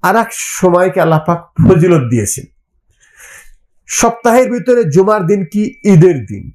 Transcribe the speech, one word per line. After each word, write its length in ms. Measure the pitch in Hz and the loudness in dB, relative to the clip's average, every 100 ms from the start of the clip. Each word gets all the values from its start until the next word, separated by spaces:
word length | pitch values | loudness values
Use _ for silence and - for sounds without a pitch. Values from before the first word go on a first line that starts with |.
আর 120 | 175 208 | 0 0
এক 80 | 226 - - - | -2 -8 -12 -2
সময়কে 400 | 185 175 185 185 | 0 2 0 0
আল্লাহ 160 | 160 160 156 | 0 0 -2
পাক 140 | 170 - - | -6 -6 0
ফজিলত 400 | - 180 180 170 120 | 2 4 4 2 0
দিয়েছেন। 340 | 117 101 - - _ _ _ _ _ _ _ - - - - _ _ _ | -4 -4 -8 -14 _ _ _ _ _ _ _ -20 -20 -20 -20 _ _ _
সপ্তাহের 600 | - 233 226 240 233 254 | -2 -2 -2 0 2 0
ভিতরে 280 | 240 180 240 196 | -2 0 0 2
জুমার 280 | 147 190 214 170 | 2 2 0 0
দিন 100 | 202 180 | -2 -2
কি? 100 | 208 214 - 214 | -6 -6 -4 2
ঈদের 240 | 185 180 156 104 | 4 4 2 -6
দিন। 140 | 101 87 | -14 -16